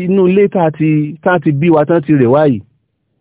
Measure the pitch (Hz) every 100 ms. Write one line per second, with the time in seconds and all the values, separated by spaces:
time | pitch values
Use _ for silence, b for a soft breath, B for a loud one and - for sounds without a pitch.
0 | 180 196 180 190 202 196 160 156 156 151
1 | 147 156 190 180 160 139 170 156 147 170
2 | 151 147 117 143 151 110 - _ _ _
3 | _ _